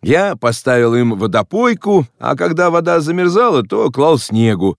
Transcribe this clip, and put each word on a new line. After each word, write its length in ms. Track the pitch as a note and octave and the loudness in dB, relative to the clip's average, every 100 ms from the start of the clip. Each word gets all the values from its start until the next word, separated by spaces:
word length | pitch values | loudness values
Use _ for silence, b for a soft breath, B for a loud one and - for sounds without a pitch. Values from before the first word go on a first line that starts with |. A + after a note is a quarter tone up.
Я 340 | - D3+ G3 D3 | 0 0 0 -2
поставил 600 | A#2+ A#2 - B2 A#2 A#2+ | -4 -2 0 2 2 2
им 200 | A#2+ G#2+ | 0 -2
водопойку, 920 | G#2+ A2 G2 F#3+ A#3+ A3 G3+ G3 C3 _ | -2 -2 -2 0 0 0 0 0 0 _
а 160 | A#2+ C3+ | -6 -2
когда 340 | F3 E3 F3+ | -2 0 0
вода 320 | E3+ E3 E3+ | 0 0 0
замерзала, 640 | D3+ F3 F3+ F#3 A#3+ D3+ | 0 -2 0 2 2 0
то 280 | G2+ G#2 A2+ | -2 -2 -2
клал 260 | B2 D3 D3 | 0 2 2
снегу. 600 | - A2 A2+ G2+ F#2+ | 0 0 2 2 -2